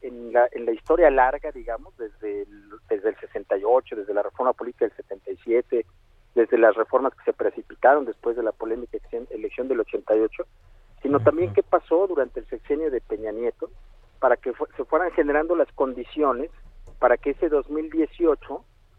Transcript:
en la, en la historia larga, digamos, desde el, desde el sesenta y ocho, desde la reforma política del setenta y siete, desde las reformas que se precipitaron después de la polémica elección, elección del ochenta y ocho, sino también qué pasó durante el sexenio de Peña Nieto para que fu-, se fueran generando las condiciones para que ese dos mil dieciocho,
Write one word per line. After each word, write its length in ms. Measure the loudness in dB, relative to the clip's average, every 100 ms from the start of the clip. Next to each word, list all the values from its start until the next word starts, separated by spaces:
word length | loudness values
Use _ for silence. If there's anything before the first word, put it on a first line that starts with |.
en 280 | -14 -12 0
la, 160 | 2 2
en 140 | 2 -4
la 60 |
historia 380 | -4 0 4 6
larga, 420 | 6 2 0 -10
digamos, 460 | -12 -10 -12 -12 -14
desde 460 | -14 -10 -8 -8
el, 260 | -10 -16 -20 -16 -6
desde 220 | -2 -2
el 60 | -4
sesenta 400 | -10 -10 -4 -2
y 60 | 2
ocho, 300 | 2 0 -12
desde 180 | -4
la 100 | -4
reforma 300 | -4 -2 -2
política 320 | -2 -6 -4 -4
del 100 | -4
setenta 360 | -14 -14 -12
y 60 | -10
siete, 480 | 0 0 0 -4 -6 _ _ _ _
desde 240 | 0 2 6
las 160 | 6 4
reformas 380 | 0 0 -2
que 120 | -4 -6
se 80 |
precipitaron 720 | -2 -2 -4 -16 2 4 4 0
después 320 | -6 -4 -2
de 60 |
la 100 | -4
polémica 440 | -4 -6 -6 -8 -12
elección, 300 | -10 -12 -10
elección 360 | -10 -8 -8 -4
del 140 | -2
ochenta 340 | -2 -4 0 2
y 60 |
ocho, 240 | 2 -4 -14 _ -20 -20 _ -8
sino 180 | -2 2
también 320 | 2 2 0
qué 80 | 0
pasó 460 | 2 -2 2 2 2
durante 320 | 0 -2 -6
el 60 | -12
sexenio 440 | -12 -4 -2 -2
de 120 | -4
Peña 320 | -6 -8 -8
Nieto 360 | -6 -6 -6 -14 -14 -20 -20 -20 -2
para 180 | 2 2
que 160 | -2
fu-, 140 | -8 -10 -10
se 80 | -4
fueran 260 | -2 0
generando 460 | 0 2 0 0 0
las 120 | 0
condiciones 760 | 0 -4 -4 -10 -2 0 0 -6 -12 -20 -20 -16 0
para 180 | 2 2
que 140 | 0
ese 180 | -2 0
dos 200 | 0 0
mil 200 | -6 -4
dieciocho, 760 | -2 -2 0 0 0 -4 -14 _ _ _